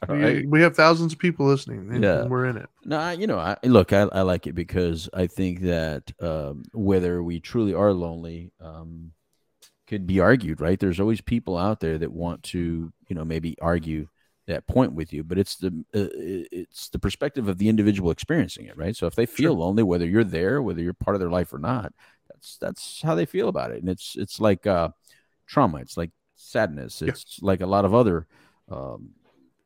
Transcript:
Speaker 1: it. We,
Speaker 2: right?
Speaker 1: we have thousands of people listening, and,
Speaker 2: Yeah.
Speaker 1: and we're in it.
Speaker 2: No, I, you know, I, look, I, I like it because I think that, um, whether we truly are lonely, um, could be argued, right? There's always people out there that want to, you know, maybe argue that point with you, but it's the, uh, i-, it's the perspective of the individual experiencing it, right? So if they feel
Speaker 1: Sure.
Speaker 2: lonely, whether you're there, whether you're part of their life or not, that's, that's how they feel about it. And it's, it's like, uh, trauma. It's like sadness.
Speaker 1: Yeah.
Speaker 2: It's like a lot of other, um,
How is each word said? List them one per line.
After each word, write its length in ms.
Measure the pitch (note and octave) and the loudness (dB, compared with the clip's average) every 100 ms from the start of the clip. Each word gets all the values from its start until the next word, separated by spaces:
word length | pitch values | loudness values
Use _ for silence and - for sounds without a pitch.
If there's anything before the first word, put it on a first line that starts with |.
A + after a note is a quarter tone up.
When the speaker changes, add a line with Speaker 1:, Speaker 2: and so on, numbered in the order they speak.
Speaker 1:
it. 80 | G2 | -4
We, 140 | G2 | 0
Speaker 2:
right? 240 | A2 C#3 C#3 | 2 2 2
Speaker 1:
we 140 | D3+ | 6
have 140 | E3+ - | 6 8
thousands 360 | D#3+ E3 E3 | 6 6 2
of 80 | D#3 | 0
people 260 | F3+ E3 C#3 | -2 2 2
listening, 420 | C#3 C3 A2+ F#2+ | 2 0 -12 -6
and, 100 | A#2+ | 0
Speaker 2:
Yeah. 180 | G2+ D#2+ | 2 2
Speaker 1:
and 100 | B2 | 0
we're 140 | B2+ B2+ | 0 -2
in 100 | A2+ | -4
it. 120 | - _ - | -10 _ -6
Speaker 2:
No, 120 | D3+ | -4
I, 140 | E3 | -4
you 140 | E3+ A3 | -4 -2
know, 100 | G2 | -2
I, 200 | E2 - | -2 0
look, 280 | B2 A#2 F2+ | 6 8 8
I, 120 | G2+ | 6
I 180 | G#2 F#2+ | 4 2
like 260 | F#2+ F2 - | 0 0 -2
it 60 | |
because 560 | F2 E2+ F#2+ F2 E2 E2+ | -8 -4 -2 0 -2 -6
I 140 | - F2+ | -4 -4
think 340 | - F#2 F2+ | -2 -4 -2
that, 500 | F#2 E2+ D#2+ D2 - - | -2 -2 -2 -6 -10 -10
um, 420 | F2 D#2 C#2+ C#2+ - | -6 -4 -6 -10 -12
whether 480 | A#2 G2 F#2+ F2+ F2 | -4 2 4 2 0
we 180 | E2+ E2+ | -4 -6
truly 320 | - A#2+ G#2+ | -4 -2 0
are 180 | E2+ G#2 | 2 2
lonely, 640 | F#2+ E2+ E2 E2 E2+ F2 _ | 2 -2 -8 -12 -14 -16 _
um, 500 | E2 D#2+ E2 E2 E2 - _ _ _ _ - _ - | -18 -16 -16 -16 -18 -20 _ _ _ _ -20 _ -10
could 220 | G#2+ F2+ | -6 0
be 140 | F#2+ | 4
argued, 400 | G#2 B2+ F2 D#2 | 6 6 4 -2
right? 180 | D#2 F#2 | 0 2
There's 200 | G2 E2+ | 2 2
always 180 | G#2 A2 | 2 0
people 380 | - A#2 G#2+ F2+ | 0 -2 -2 -2
out 240 | F#2+ G#2+ | 0 0
there 160 | E2 D#2+ | -2 -2
that 140 | D#2+ | -4
want 280 | E2 E2+ E2+ | -4 -6 -6
to, 500 | - F2+ E2+ E2 E2 - - | -8 -4 -2 -2 -6 -12 -10
you 60 | F2 | -6
know, 100 | D#2+ | -4
maybe 320 | D#2+ E2 - | -4 -4 -4
argue 460 | E2 E2+ D#2+ D#2 D2+ _ _ _ - | 0 0 0 -6 -8 _ _ _ -8
that 180 | D#2+ - | -6 0
point 260 | B2 A#2+ | 2 2
with 180 | D2 D#2+ | 0 -8
you, 100 | D2+ | -8
but 140 | D#2+ F2+ | -4 -2
it's 200 | G2 - | -2 -2
the, 100 | F#2 D#2+ - | -6 -6 -6
uh, 60 | G#2 | -4
i-, 480 | G2 - D#2+ F#2+ C#2 | -4 -4 -8 -8 -8
it's 360 | F2 E2+ - - | -12 -14 -14 -10
the 100 | - | -4
perspective 480 | G2+ - D3 C#3 G#2+ | -4 -2 -4 -4 -4
of 80 | F2+ | 0
the 100 | G#2 | 2
individual 400 | A2 G#2 G2+ F2 | 4 4 2 0
experiencing 540 | D#2 - E3 F#2 - A1 | -2 -2 0 -2 -4 -16
it, 120 | - | -8
right? 180 | E2 A2 | -6 -4
So 100 | E2+ | -4
if 80 | - | 0
they 100 | A#2 | -2
feel 260 | - D#3 | 2 2
Speaker 1:
Sure. 80 | A2+ | 2
Speaker 2:
lonely, 240 | E2+ G2+ | 2 2
whether 220 | G#2 F2 E2+ | 4 2 2
you're 180 | G#2 | 2
there, 380 | G#2+ E2 F#2 C#3 | 2 2 0 0
whether 200 | A#2 E2 | -2 -4
you're 120 | E2+ | -4
part 220 | - - G2 | -4 -2 0
of 40 | |
their 100 | F2 | 0
life 240 | F2+ F2 | 0 -2
or 60 | C#2 | -4
not, 340 | D#2+ B2 G2+ - _ _ _ | -4 -4 -6 -14 _ _ _
that's, 280 | - - - | -20 -20 -10
that's 440 | - - - - | -8 -8 -12 -6
how 120 | D#3 E3 | -2 0
they 100 | E3+ | 0
feel 240 | F3+ G#3+ | -2 -2
about 220 | A2 B1 | -2 -4
it. 100 | A1+ | -6
And 80 | F2+ | -4
it's, 260 | F#2 - - | -6 -6 -8
it's 240 | G#2+ - | -8 0
like, 260 | G#2+ G2 G#2 | 2 2 2
uh, 240 | F2+ E2 - _ _ _ _ - | 2 0 -4 _ _ _ _ -4
trauma. 340 | - B2 D2+ | 2 2 2
It's 180 | B1 - | -8 -8
like 140 | E2+ _ _ _ | -8 _ _ _
sadness. 640 | - B2 G#2+ D2 A#1+ - | -6 -2 -2 -2 -12 -8
Speaker 1:
Yeah. 80 | D#2+ | -10
Speaker 2:
It's 300 | - - - | -10 -18 -6
like 200 | G2 F#2 | -2 0
a 60 | F#2 | 2
lot 180 | G2 G2 | 2 4
of 80 | |
other, 320 | A2+ A#2 E2+ D#2+ _ _ _ - | 6 4 2 -4 _ _ _ -16
um, 400 | G#2 C3 G1+ - _ _ _ _ _ | -12 -12 -12 -18 _ _ _ _ _